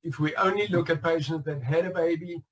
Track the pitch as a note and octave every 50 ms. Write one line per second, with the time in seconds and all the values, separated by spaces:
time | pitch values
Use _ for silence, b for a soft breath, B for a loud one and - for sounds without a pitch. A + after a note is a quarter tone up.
0 | - D#3+ C3 - D3+ D3+ - - F#3+ F#3+ F#3+ G#3 G#3 - F3+ E3+ E3 E3 E3 D#3
1 | - E3+ E3 E3 D3 C3 E3 D#3 C#3 D#3+ D3 C#3 B2 B2 D3+ E3 F3 F#3 F#3 F3+
2 | E3 E3+ E3+ D#3+ F3 F3 E3+ E3 - _